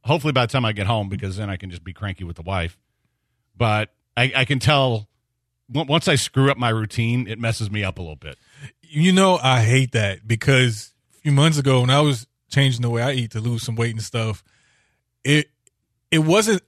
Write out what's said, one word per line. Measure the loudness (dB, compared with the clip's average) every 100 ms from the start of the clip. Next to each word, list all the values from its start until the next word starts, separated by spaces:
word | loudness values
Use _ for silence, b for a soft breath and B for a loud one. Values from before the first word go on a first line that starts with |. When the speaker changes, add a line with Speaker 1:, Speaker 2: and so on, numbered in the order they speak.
Speaker 1:
Hopefully | 0 0 0
by | 0 0
the |
time | 0
I | -2
get | -2 -2
home, | -2 -4
because | -6 -8 -8
then | -8
I | -8
can | -12
just | -14
be | -16
cranky | -12 -10 -10
with | -12 -12
the |
wife. | -6 -4 -4 _ _ _ _ _ _ _ _
But | _ 0 0 -2 _ _ -2
I, | 0
I | 0 -2
can | 0
tell | 2 2 2 0 -6 _ _ _ _ _ _ -6
on-, | 0
once | 0 2
I |
screw | 0 0 2 2
up | 2
my | -2
routine, | -2 -4 -4 -2 -2 -4
it | -6
messes | -4 -4 -6
me | -4
up | -6 -6
a |
little | -12 -14
bit. | -16 -20 B -20 -20 _
Speaker 2:
You | _ 0 4
know, | 4 4 2
I | 2 4
hate | 4 4 2
that, | 0 -2 -4 -4
because | -2 2 4 2 0 -12 _ _
a | _
few | 0
months | 4 4 2
ago | 2 2
when | 4
I | 4
was | 2 0 -8 _ _
changing | 0 2 2
the | -2
way | -2
I | -2
eat | -2 -4
to | -4
lose | -4 -4
some | -4 -4
weight | -4
and | -4
stuff, | -6 -4 -4 -6 _ _ _ _ _ _ _ _
it, | 0 0 0 _ _ _ _ _ _
it | 0
wasn't | 4 4 4 0